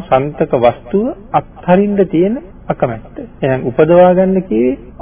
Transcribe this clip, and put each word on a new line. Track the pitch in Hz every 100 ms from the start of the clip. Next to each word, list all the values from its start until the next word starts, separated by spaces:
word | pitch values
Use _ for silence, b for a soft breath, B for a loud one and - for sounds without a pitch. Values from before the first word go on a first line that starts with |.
සන්තක | - 131 143 147 156 135
වස්තුව | 117 - - 196 247 359 -
අත්හරින්න | 151 - - 175 185 208 202 175
තියෙන | 156 190 262 - -
අකමැත්ත. | - 160 135 113 123 - 240
එහෙනම් | - 139 131 147
උපදවා | 117 156 175 180
ගන්න | 180 190 190
කිව්වේ | 185 220 247 269 - -